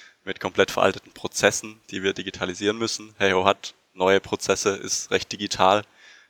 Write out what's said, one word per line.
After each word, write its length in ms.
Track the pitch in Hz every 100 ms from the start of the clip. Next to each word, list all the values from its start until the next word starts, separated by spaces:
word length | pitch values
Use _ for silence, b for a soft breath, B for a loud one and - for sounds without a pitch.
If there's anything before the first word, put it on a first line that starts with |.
| B B -
mit 160 | 95
komplett 280 | 95 92 95
veralteten 440 | - 95 95 -
Prozessen, 640 | - - - 104 - 110 110 -
die 120 | 98
wir 100 | 95
digitalisieren 640 | - 98 - 92 90 101 110
müssen. 380 | 113 - 107 107
Heyo 260 | 98 92 95
hat 280 | - - - _
neue 260 | 95 92 98
Prozesse, 520 | - 104 - 98 104
ist 400 | 98 98 - -
recht 200 | 95 -
digital. 520 | 101 101 - 95 104 104 b b b